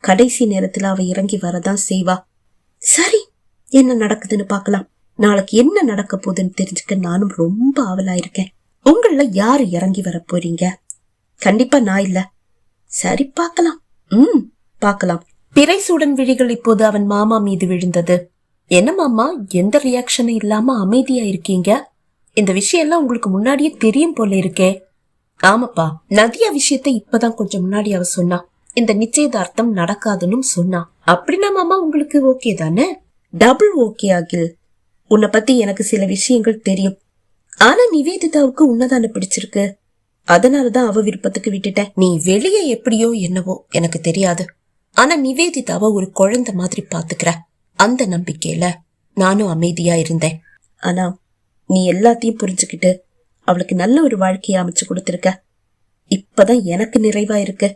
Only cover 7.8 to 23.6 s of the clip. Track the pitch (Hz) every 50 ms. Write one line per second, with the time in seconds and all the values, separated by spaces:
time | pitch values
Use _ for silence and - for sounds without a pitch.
7.8 | 254 190 185 190 190 190 180 180 170 - _ - 190 - _ _ _ _ _ _
8.8 | _ 254 320 466 480 453 330 269 285 247 185 190 202 226 262 285 262 185 175 170
9.8 | 185 190 190 196 185 185 165 170 - _ - 175 170 170 170 165 175 180 185 _
10.8 | _ _ - _ _ _ _ _ _ _ _ _ - 196 196 220 254 240 - 285
11.8 | 240 202 190 196 196 190 180 185 190 - _ _ _ _ _ _ _ _ _ _
12.8 | _ _ - - - 180 - - 277 269 _ - 339 339 - - 339 339 302 -
13.8 | _ _ _ _ _ _ - 214 269 392 453 269 196 - _ _ _ _ _ -
14.8 | - 202 196 202 - 180 170 170 - _ _ _ _ _ _ 277 294 302 359 392
15.8 | 392 - 359 311 311 294 277 254 269 247 262 254 254 240 233 233 - 233 226 202
16.8 | 220 214 208 208 202 202 208 202 208 214 226 220 208 202 190 175 190 180 185 175
17.8 | 180 180 175 180 170 170 180 175 175 _ _ _ _ _ _ _ _ _ 185 175
18.8 | 202 269 359 381 339 277 233 220 233 294 359 294 202 190 - 180 175 202 214 294
19.8 | - 262 247 247 247 - - - 240 233 233 220 208 208 214 214 220 262 262 226
20.8 | 190 185 214 254 262 - 262 247 - 202 190 175 - - 190 185 175 196 214 277
21.8 | 294 _ _ _ _ _ _ _ _ _ _ 220 208 190 185 190 196 - - 349
22.8 | 320 302 330 339 302 254 240 226 - 202 185 190 208 254 277 277